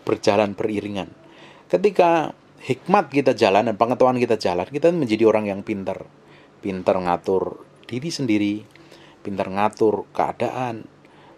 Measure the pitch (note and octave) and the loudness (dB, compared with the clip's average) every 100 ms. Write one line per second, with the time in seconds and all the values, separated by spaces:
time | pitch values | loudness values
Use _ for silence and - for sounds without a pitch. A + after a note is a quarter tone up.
0 | - G#2+ - G#2 G2+ G2 A2 G2+ G#2 G2 | -6 -4 0 2 0 -2 -6 -4 -6 -8
1 | F2 - - - - - - F3+ G3+ F#3+ | -10 -12 -20 -20 -20 -20 -4 0 2 4
2 | F3 E3 D3 - _ - - B2+ - G3+ | 4 4 -2 -8 _ -12 -6 -4 0 0
3 | D3 C3+ C3 A#2 G#2+ G2 A#2 G#2 A#2 A#2+ | 2 0 2 4 4 4 2 0 0 4
4 | B2+ B2+ A#2+ A2 G2+ F2+ F#2 C#3+ E3 F3 | 2 4 0 0 0 -2 -4 0 0 2
5 | B2+ G#2+ A2+ G#2+ G#2 G2 G#2+ G2+ F#2+ F#2+ | 0 4 4 4 0 -6 -6 -6 -6 -8
6 | - _ - - - _ G2+ F#2 F2+ F#2 | -12 _ -20 -20 -20 _ -8 -4 0 0
7 | F2 F2 - F#2+ F2 - - _ - A#2+ | 0 -2 0 -2 -2 -8 -20 _ -12 -10
8 | D#3+ - B2+ G#2+ G#2 G#2 A2+ - - - | -8 -6 -2 0 0 -4 -8 -20 -20 -20
9 | - - - G2 F#2+ F#2+ G#2 - A2 G2+ | -20 -16 -10 -6 -4 -2 -2 0 0 0
10 | - - D2+ - A#2 B2 B2+ A2+ - _ | -4 -4 -4 -4 -6 -6 -8 -10 -16 _
11 | - - - | -20 -20 -20